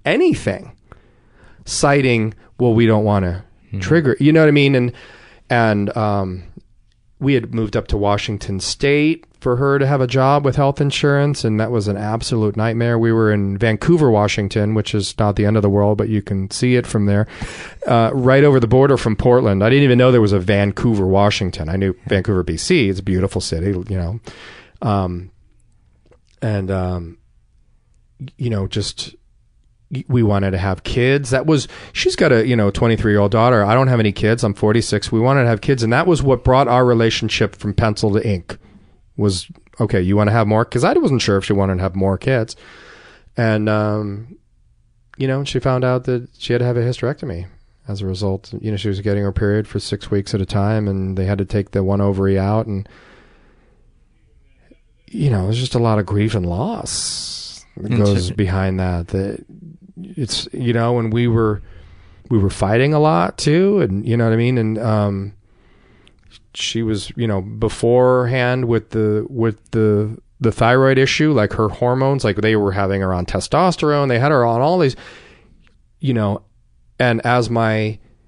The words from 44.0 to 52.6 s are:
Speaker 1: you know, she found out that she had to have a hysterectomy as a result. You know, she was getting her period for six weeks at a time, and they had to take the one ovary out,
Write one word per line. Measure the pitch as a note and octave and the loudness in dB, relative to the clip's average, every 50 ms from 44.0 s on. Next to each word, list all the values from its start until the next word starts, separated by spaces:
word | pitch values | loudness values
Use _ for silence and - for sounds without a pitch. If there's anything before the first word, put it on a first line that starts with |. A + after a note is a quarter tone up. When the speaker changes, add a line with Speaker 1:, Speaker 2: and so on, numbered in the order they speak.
| G#2+ G2+ G2+ G#2 A2+ C3+ G3 - _ _ _ _ _ _ _ _ _ _ _ _ _ _ - | -4 -6 -8 -10 -14 -16 -20 -20 _ _ _ _ _ _ _ _ _ _ _ _ _ _ -8
Speaker 1:
you | - C3+ | -6 -4
know, | C3 C3 C#3 C#3 | -2 -2 -2 -4
she | - - | -4 -4
found | B2+ - C3+ B2+ B2+ B2+ | -2 0 0 0 0 0
out | B2+ B2+ B2+ B2+ | 0 0 -2 -2
that | C3 B2+ A#2+ B2 - _ | -2 -4 -4 -4 -10 _
she | - - - A#2+ | -14 -6 -2 -2
had | A#2+ | 0
to | A#2+ | 0
have | B2 A#2+ | 0 0
a | A#2+ | 0
hysterectomy | A2+ B2 B2 - A#2+ B2 D3+ - - C3 F2+ E2+ F2+ - - - _ _ _ _ - | -2 -2 -4 -4 -4 -4 -4 -6 -8 -10 -8 -10 -10 -12 -16 -20 _ _ _ _ -12
as | - G#2 G2 | -12 -10 -6
a | G2+ | -6
result. | F#2+ F#2 F#2 G#2 F#2+ F#2+ F#2+ - - A2+ - | -6 -6 -4 -4 -4 -4 -4 -8 -12 -14 -8
You | - G#2+ | -6 -6
know, | G#2 | -6
she | G2+ G#2+ | -4 -4
was | G#2 F#2+ G2 | -4 -4 -4
getting | G2+ G#2+ G2+ G2+ G2+ | -2 -2 -2 -2 -2
her | G2 | -2
period | F#2+ - G#2+ G2+ G2+ G#2+ G#2 | -2 -2 0 0 0 0 -2
for | - - G2+ | -4 -6 -8
six | - - G#2 G2+ - - | -6 -6 -8 -8 -6 -4
weeks | G#2 G2+ G2 - - | -4 -4 -2 -2 -4
at | G2+ | -4
a | F#2+ | -4
time, | - - G#2 G2 G#2 A2 A2 G#2+ | -2 -2 -2 0 0 0 0 -2
and | G2+ G2 F#2+ F#2+ F#2+ F#2+ | -2 -2 -2 -4 -4 -4
they | F#2+ F#2 | -2 -2
had | F#2+ G2+ G2 | -2 -2 -2
to | G2 | -4
take | - - G#2 F#2+ - | -2 -2 -4 -4 -2
the | - G#2 F#2+ | -2 -2 0
one | F#2+ G2+ G2+ | 0 0 0
ovary | G2+ G2+ G2 F#2+ G2 G2 G2 | 0 0 0 0 0 0 0
out, | F#2+ F#2+ G2+ G#2+ A2 | 0 0 0 0 -2